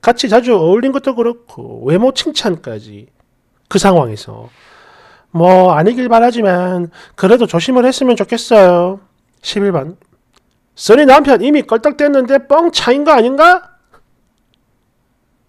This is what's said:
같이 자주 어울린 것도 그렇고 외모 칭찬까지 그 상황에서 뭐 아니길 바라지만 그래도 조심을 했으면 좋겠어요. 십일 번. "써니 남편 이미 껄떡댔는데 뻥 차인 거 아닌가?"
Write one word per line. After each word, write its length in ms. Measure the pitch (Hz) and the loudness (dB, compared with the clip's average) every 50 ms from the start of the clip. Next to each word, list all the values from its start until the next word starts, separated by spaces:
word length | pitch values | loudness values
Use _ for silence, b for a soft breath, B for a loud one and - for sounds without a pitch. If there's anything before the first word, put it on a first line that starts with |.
같이 260 | - - 240 - - 240 | -2 -2 0 0 -2 0
자주 280 | 202 240 233 247 233 | 0 0 2 2 0
어울린 360 | 190 160 165 190 233 240 269 | 0 2 0 0 0 0 -2
것도 240 | 262 277 277 277 254 | -4 -4 -6 -6 -4
그렇고 680 | 233 226 233 240 233 _ _ - - 117 120 117 113 113 | -4 -4 -4 -6 -8 _ _ -20 -20 -20 -18 -16 -10 -6
외모 260 | 131 156 185 233 262 262 | -2 -2 0 0 -2 -2
칭찬까지 920 | - - 330 294 - - 220 175 160 - 127 113 107 110 110 104 101 110 _ _ _ _ _ _ _ _ _ _ _ _ - | -4 -8 -8 -8 -6 -6 -6 -6 -6 -10 -14 -16 -16 -16 -18 -20 -20 -20 _ _ _ _ _ _ _ _ _ _ _ _ -6
그 80 | - 196 | -6 -2
상황에서 720 | - 202 185 170 139 117 110 101 - - 110 110 113 123 b b b b b b b b b b b b b b b b | 0 0 0 0 -2 -2 -8 -12 -16 -18 -20 -20 -20 -20 b b b b b b b b b b b b b b b b
뭐 420 | - 165 170 180 185 185 185 185 165 | -4 0 2 4 4 4 4 2 2
아니길 360 | 147 160 208 247 247 254 247 | 2 0 0 0 -2 -2 0
바라지만 800 | 233 226 233 247 226 240 220 196 180 180 180 185 185 180 175 170 b b b b b | 0 2 2 2 0 0 -2 -2 -2 -2 -4 -4 -6 -6 -8 -10 b b b b b
그래도 300 | - - 190 226 247 240 | -4 0 2 2 2 2
조심을 400 | 180 - 170 165 - 254 254 240 | 0 -2 -4 -4 -2 -2 0 0
했으면 300 | 254 254 - 277 247 240 | 0 -2 -2 0 -2 0
좋겠어요. 840 | - - - 240 226 - - 240 214 190 180 175 175 175 180 196 196 _ _ _ _ _ _ _ _ | -2 -2 -6 -6 -8 -4 0 4 4 4 4 4 2 0 -2 -6 -10 _ _ _ _ _ _ _ _
십일 300 | - - - 208 202 202 | -14 -10 -6 -4 -4 -2
번. 240 | 180 151 135 156 185 _ _ _ _ _ _ _ _ _ _ _ _ _ _ _ _ | -2 -4 -6 -8 -14 _ _ _ _ _ _ _ _ _ _ _ _ _ _ _ _
"써니 300 | - - - 214 269 302 | -8 0 2 4 4 6
남편 360 | 269 262 294 285 277 269 196 | 6 6 4 4 2 0 0
이미 200 | 196 277 294 285 | 0 0 0 0
껄떡댔는데 880 | - - 226 233 - 294 294 - 294 294 285 269 254 233 269 277 269 - | -2 -2 -4 -2 -2 -2 -2 -2 -2 0 0 0 -2 0 -2 -2 0 0
뻥 240 | 277 311 339 349 | 0 2 2 0
차인 320 | 339 - - - 247 285 294 | -2 -4 -2 -2 -2 0 2
거 80 | 311 | 2
아닌가?" 600 | 302 247 226 247 269 277 311 349 359 359 - - _ _ _ _ _ _ _ _ _ _ _ _ _ _ _ _ _ _ _ _ _ _ _ _ _ _ _ _ _ _ _ _ _ _ _ | 2 2 2 0 0 2 4 4 4 2 -2 -10 _ _ _ _ _ _ _ _ _ _ _ _ _ _ _ _ _ _ _ _ _ _ _ _ _ _ _ _ _ _ _ _ _ _ _